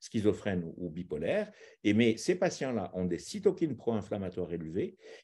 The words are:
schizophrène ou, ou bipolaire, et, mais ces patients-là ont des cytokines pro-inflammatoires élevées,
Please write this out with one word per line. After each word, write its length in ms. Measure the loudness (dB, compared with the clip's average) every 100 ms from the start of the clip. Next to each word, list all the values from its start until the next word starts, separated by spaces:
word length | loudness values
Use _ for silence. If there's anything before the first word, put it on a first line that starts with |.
schizophrène 640 | -6 2 2 2 0 0
ou, 100 | -2 -6
ou 140 | -8
bipolaire, 600 | -8 -6 -2 0 0 -2 -8 -20 _
et, 120 | 4
mais 240 | 6 6 4
ces 160 | 0
patients-là 560 | 2 0 0 -4 -2 -4
ont 120 | -2 -2
des 120 | -2
cytokines 560 | -6 2 2 4 0
pro-inflammatoires 760 | -2 -2 -2 -2 -4 -4 -4 -4
élevées, 440 | -4 -4 -4 -4 -6 -20 -14